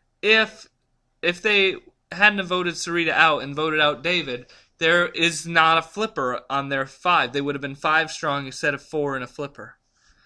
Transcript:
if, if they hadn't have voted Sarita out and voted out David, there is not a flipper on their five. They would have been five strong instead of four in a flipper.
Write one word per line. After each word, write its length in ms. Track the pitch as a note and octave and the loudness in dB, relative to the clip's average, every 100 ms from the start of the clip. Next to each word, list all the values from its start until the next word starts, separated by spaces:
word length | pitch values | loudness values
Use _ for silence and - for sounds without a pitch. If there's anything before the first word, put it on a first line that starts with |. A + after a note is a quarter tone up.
| _ - | _ -4
if, 440 | G3+ A3 G#3+ - - _ _ _ _ - | 2 2 2 -6 -20 _ _ _ _ -4
if 180 | E3 F3+ | -4 -2
they 340 | G#3+ G3+ F#3+ - - _ - | 0 2 2 -2 -12 _ -12
hadn't 280 | F3 G#3 G3+ | 2 2 2
have 80 | F3+ | -2
voted 260 | F3+ F3 | -2 -2
Sarita 360 | E3+ F3 E3+ D#3+ | -4 -4 -2 0
out 300 | D3 D#3+ C#3+ | 2 2 2
and 120 | C3+ | -4
voted 260 | C#3+ D#3+ D#3 | -4 -2 2
out 220 | D3 C#3 | 2 0
David, 440 | D#3+ F3+ C#3+ B2 - - _ - | -2 -2 -4 -10 -12 -20 _ -2
there 280 | D#3+ F3 F3 | 2 4 2
is 380 | - E3+ D#3+ E3+ | 0 0 -2 -2
not 320 | E3+ D#3+ E3 | 4 6 4
a 40 | |
flipper 600 | D#3+ G3+ G#3+ D#3+ B2+ B2 - | 0 -6 -6 -2 -4 -4 -4
on 200 | C#3 C#3+ | -4 -2
their 180 | C3+ C3+ | -4 -6
five. 460 | - F3+ E3+ B2 | -4 0 2 2
They 80 | C#3+ | -2
would 140 | C#3+ | -2
have 80 | C#3 | -4
been 120 | C#3 | -6
five 360 | C#3 D#3+ D#3 D#3 | -4 0 2 0
strong 360 | - D#3 C#3 C3+ | -4 -2 -2 -6
instead 280 | - D3+ | -4 -2
of 80 | C#3 | -2
four 340 | - D#3 C#3+ C3+ | -6 -4 -2 -4
in 60 | |
a 40 | B2 | -8
flipper. 500 | - C#3+ - A2+ - _ _ _ _ | -10 -12 -12 -20 -20 _ _ _ _